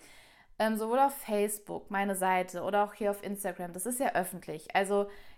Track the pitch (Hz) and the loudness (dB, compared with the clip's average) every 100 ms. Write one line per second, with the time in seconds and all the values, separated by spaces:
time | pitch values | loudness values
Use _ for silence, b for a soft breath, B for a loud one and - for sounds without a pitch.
0 | B B B B B - 220 214 220 240 | B B B B B -2 0 0 0 4
1 | 277 - - 208 208 214 - 170 - 196 | 4 2 -2 0 0 -2 -8 -10 -4 0
2 | 202 185 185 185 180 175 190 202 208 - | 0 0 2 2 0 -4 0 2 2 0
3 | 202 202 196 202 190 180 175 180 247 247 | -2 -2 -4 -6 -6 -6 -6 -6 -4 0
4 | 262 - 185 180 - 156 - 185 196 202 | 2 2 2 -4 -8 -10 0 2 4 2
5 | 202 B B | 0 B B